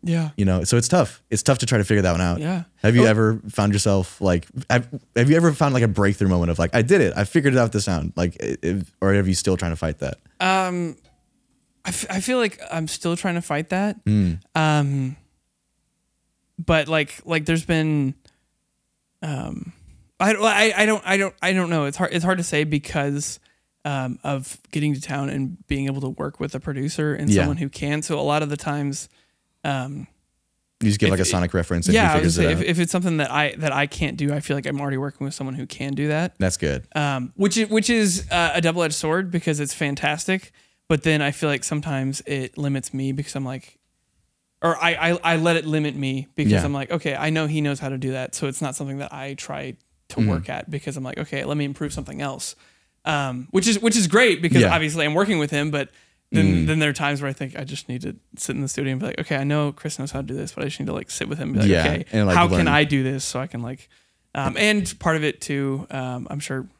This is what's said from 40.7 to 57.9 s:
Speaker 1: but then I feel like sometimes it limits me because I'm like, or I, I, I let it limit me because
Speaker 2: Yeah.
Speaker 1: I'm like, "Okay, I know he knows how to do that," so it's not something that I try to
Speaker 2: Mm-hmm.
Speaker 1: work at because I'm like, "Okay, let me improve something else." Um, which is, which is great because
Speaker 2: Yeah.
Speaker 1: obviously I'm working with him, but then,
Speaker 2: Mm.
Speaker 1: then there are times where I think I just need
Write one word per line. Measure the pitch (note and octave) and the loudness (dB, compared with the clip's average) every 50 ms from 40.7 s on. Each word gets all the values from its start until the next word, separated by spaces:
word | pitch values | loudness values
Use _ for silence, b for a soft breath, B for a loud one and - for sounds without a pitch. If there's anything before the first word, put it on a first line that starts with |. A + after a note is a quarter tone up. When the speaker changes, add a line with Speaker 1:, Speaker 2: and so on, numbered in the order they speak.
| b b b _ | b b b _
Speaker 1:
but | E3 D3 - | -2 0 2
then | D#3+ D#3 D3+ | 2 2 2
I | D3 C#3+ | 2 0
feel | C#3 - - D3+ | -2 -2 -2 -2
like | C#3+ C3 - | 0 -2 -2
sometimes | - D#3 D3+ D3 E3 C#3+ C3+ C3+ C3+ C3+ - - | -4 -4 -4 -4 -2 -4 -2 -2 -2 -4 -6 -6
it | - C#3+ C#3 C3 B2+ _ - | -6 -4 -4 -4 -6 _ -4
limits | C#3+ C#3+ C#3 C3+ B2+ - - | -2 -2 -2 -2 -4 -6 -6
me | C3+ C3+ C3+ | -4 -4 -4
because | C3+ C3+ C#3+ - - | -4 -4 -6 -8 -8
I'm | C#3+ C3+ | -8 -8
like, | B2+ C3 C3 - - _ _ _ _ _ _ _ _ _ _ _ _ _ _ _ _ _ _ | -6 -8 -10 -14 -18 _ _ _ _ _ _ _ _ _ _ _ _ _ _ _ _ _ _
or | - E3+ E3 B2+ | 0 0 0 2
I, | D#3 E3+ E3+ - D#3+ E3+ | 0 0 0 2 0 0
I, | F3 F3 - E3+ E3+ | 0 0 2 2 2
I | |
let | E3 D#3+ E3+ E3 E3 | 2 4 2 2 2
it | D#3 | 0
limit | D#3 D#3 D#3 D3+ D3+ C3 | -2 -2 -2 -2 -2 -4
me | C#3 C#3 C3+ C3 C3+ C3+ _ _ | -4 -4 -4 -4 -4 -8 _ _
because | - D3 A#2 G#2+ | 0 2 4 4
Speaker 2:
Yeah. | G2 E2+ | 4 2
Speaker 1:
I'm | - C#3+ | 0 -2
like, | C#3 C#3 - | -4 -4 -4
"Okay, | - E3 - D#3+ C#3 | -4 -4 -2 -4 -4
I | C3+ D3 D#3 | -2 -2 0
know | D#3 D#3+ D#3 D3+ | 0 0 0 0
he | D3+ D#3 | 0 0
knows | D3 D3 C#3+ C#3 | 0 -2 -2 -4
how | - C3+ | -4 -6
to | C3+ C3 | -6 -4
do | C3 C3 C3 | -4 -6 -4
that," | C3 B2+ - - | -6 -8 -8 -8
so | - - C3+ | -6 -6 -6
it's | C3+ - | -4 -4
not | - C#3+ - - | -6 -6 -6 -8
something | D3 C#3 C3+ C#3 | -8 -8 -8 -8
that | C#3 - D3 | -10 -10 -12
I | C#3+ C3 C#3 C#3 | -12 -12 -12 -12
try | C#3 - - C#3+ C#3+ C#3 C3 | -12 -12 -10 -10 -10 -10 -10
to | - _ _ _ _ _ _ _ - | -12 _ _ _ _ _ _ _ -4
Speaker 2:
Mm-hmm. | - A2+ G#2+ | 0 0 0
Speaker 1:
work | F#2 E2 F2+ - | 0 0 -2 -6
at | - - - - | -8 -10 -8 -8
because | D3+ C#3 - - C3 | -10 -8 -8 -8 -10
I'm | D3 C3 | -8 -8
like, | B2+ - - | -10 -8 -8
"Okay, | D3+ - - C3+ C#3 | -8 -8 -8 -8 -6
let | C3+ C#3+ D3+ | -4 -2 -2
me | C#3+ | -2
improve | C#3 C#3+ - D#3 D3 | -4 -4 -6 -8 -8
something | - D3+ C#3 C3+ C#3+ C#3+ | -6 -8 -10 -10 -10 -8
else." | C#3 C#3 C3+ C#3 - - - b b b b b b b b b _ | -8 -8 -8 -8 -10 -12 -12 b b b b b b b b b _
Um, | - D#3 D3 C#3 C3+ B2+ B2 C3 - | -4 -2 -2 -2 -4 -6 -8 -10 0
which | - F#3+ F3+ A3 | 0 2 2 4
is, | A3+ G3+ | 2 2
which | A3+ A#3 A3 A#3+ | 2 2 2 4
is | G3+ E3 | 2 4
great | D3+ A3 B3+ A#3 F3+ - | 6 6 6 6 4 2
because | E3+ E3 - - | 2 4 6 6
Speaker 2:
Yeah. | - G2 E3 | 6 6 6
Speaker 1:
obviously | E3 D#3 D3+ D3 E3 D3+ | 2 0 0 0 0 0
I'm | D3 D3+ | 2 2
working | E3+ G3+ G3 G#3+ E3 | 2 2 2 2 0
with | D3 D3 | 0 0
him, | D#3 C#3+ D3 D3+ | 0 -2 -2 0
but | D3 C#3+ C3+ - b b b b b b b _ | -2 -2 -4 -6 b b b b b b b _
then, | - - G2 - - F3 D#2+ | 2 4 4 4 4 4 2
Speaker 2:
Mm. | - | 2
Speaker 1:
then | D#3 D#3+ | 2 2
there | D3+ D3 | 2 0
are | C3+ | 0
times | - D3 C#3+ C#3+ C#3 | 0 -2 -2 -2 -2
where | C#3+ C#3 | -4 -6
I | C3 | -6
think | - C#3+ C3 - - | -6 -8 -10 -8 -10
I | C#3 | -10
just | C3 C#3+ C#3 - | -10 -10 -12 -10
need | - | -8